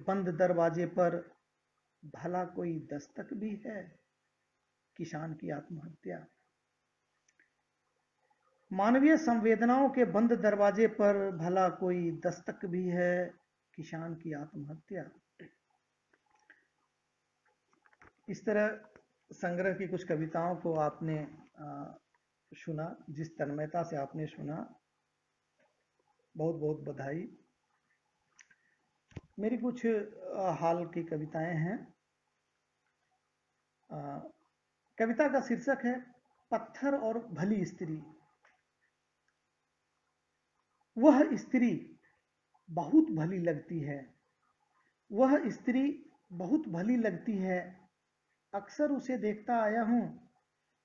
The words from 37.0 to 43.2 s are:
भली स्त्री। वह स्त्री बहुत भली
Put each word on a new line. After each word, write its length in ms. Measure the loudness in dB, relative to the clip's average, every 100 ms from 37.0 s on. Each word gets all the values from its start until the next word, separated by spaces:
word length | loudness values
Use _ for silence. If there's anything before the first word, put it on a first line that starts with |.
| 0 -4 -6
भली 320 | -2 0 0
स्त्री। 360 | -2 -4 -8 -8 -10 -20 _ _ _ _ _ _ _ _ _ _ _ _ _ _ _ _ _ _ _ _ _ _ _ _ _ _ _ 6
वह 400 | 8 8 6 0
स्त्री 360 | 0 2 2 0 -6 -18 _ _ _ _ _ _ -8
बहुत 420 | -6 4 6 6
भली 260 | 2